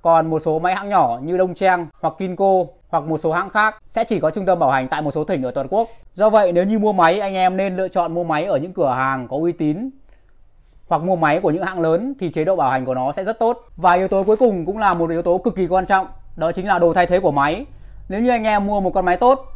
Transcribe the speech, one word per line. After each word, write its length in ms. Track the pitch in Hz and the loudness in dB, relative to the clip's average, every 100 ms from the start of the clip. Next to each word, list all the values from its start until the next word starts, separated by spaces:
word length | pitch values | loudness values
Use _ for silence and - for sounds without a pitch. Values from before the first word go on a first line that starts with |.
Còn 280 | 170 165 160 | 4 2 2
một 80 | 160 | -2
số 200 | 160 160 | -2 -2
máy 160 | 175 | -2
hãng 140 | 185 202 | -4 0
nhỏ 300 | 196 131 120 | 2 2 -2
như 160 | 143 180 | -4 0
Dongcheng 480 | 185 170 190 175 165 _ | 0 0 0 0 -4 _
hoặc 140 | 165 - | -6 -4
Kinko 460 | 190 180 196 185 160 - _ | -8 0 2 2 0 -10 _
hoặc 160 | 165 | -6
một 140 | 151 156 | -4 -4
số 140 | 165 | -2
hãng 180 | 170 175 | -2 -2
khác 240 | - 214 214 - | 0 0 -2 -8
sẽ 180 | 226 | -6
chỉ 160 | 226 196 | -2 0
có 100 | 156 | -2
trung 160 | 208 190 | -2 0
tâm 120 | 180 | 2
bảo 120 | 139 | 2
hành 180 | 135 131 | 2 -2
tại 140 | 151 | -4
một 80 | 151 | -4
số 140 | 151 | -4
tỉnh 180 | 151 147 | -4 -4
ở 80 | 127 | -4
toàn 180 | - 135 | -6 -2
quốc. 180 | 202 226 - - | -2 -2 -8 -20
Do 160 | - 214 | 0 4
vậy 220 | 214 190 | 4 4
nếu 120 | 175 | 2
như 140 | 190 220 | 2 0
mua 140 | 214 | 0
máy 280 | 190 165 190 | 4 4 2
anh 140 | 196 | -2
em 220 | 190 185 185 | 0 0 0
nên 200 | 196 185 | -4 -2
lựa 120 | 185 | -2
chọn 260 | 185 170 | -2 -2
mua 100 | 170 | -4
máy 200 | 170 151 | -2 -2
ở 140 | 190 147 | 0 -2
những 140 | 170 | -2
cửa 180 | 185 143 | -2 0
hàng 380 | 123 131 131 120 | 0 -2 -2 -4
có 80 | 139 | -2
uy 160 | 170 | -2
tín 380 | 170 151 160 262 - - - _ - - _ _ - - | 0 -2 -2 -6 -12 -20 -20 _ -20 -20 _ _ -20 -4
hoặc 140 | 160 | -2
mua 140 | 170 180 | 0 2
máy 240 | 156 160 | 2 2
của 100 | 190 | 0
những 120 | 160 | 0
hãng 180 | 180 185 | -4 -2
lớn 340 | 160 170 254 277 | 0 0 -2 -6
thì 80 | 175 | -6
chế 160 | 160 | -2
độ 120 | 160 185 | -2 0
bảo 140 | 135 | 0
hành 140 | 131 | 0
của 100 | 127 | -2
nó 180 | 127 127 | -2 -4
sẽ 120 | 147 | -4
rất 140 | 190 - | -6 -2
tốt. 280 | 226 240 - - | -2 -2 -10 0
Và 160 | 175 | 2
yếu 160 | 180 190 | 2 2
tố 140 | 196 | 0
cuối 140 | 196 214 | 2 4
cùng 300 | 247 190 160 | 2 2 -4
cũng 120 | 208 | 0
là 160 | 208 | 0
một 160 | 170 165 | 2 0
yếu 120 | 165 | 0
tố 160 | 175 180 | 0 2
cực 180 | 240 190 | 0 -2
kỳ 100 | 175 | 0
quan 200 | 185 180 | 0 2
trọng, 200 | 190 190 - - - | 0 0 -12 -18 -4
đó 160 | 160 | -4
chính 140 | 170 196 | -2 -2
là 120 | 180 | 2
đồ 160 | 175 | 4
thay 120 | 170 175 | 4 2
thế 140 | 180 | 2
của 120 | 185 | 2
máy. 340 | 143 143 185 285 - - - - | 2 0 -2 -8 -18 -20 -18 -10
Nếu 120 | 190 | -2
như 100 | 247 | 0
anh 140 | 240 | 2
em 220 | 220 208 202 | 0 0 0
mua 140 | 208 | -2
một 100 | 185 | 0
con 140 | 190 | 0
máy 120 | 180 180 | 0 2
tốt 280 | 247 269 - | 4 2 -2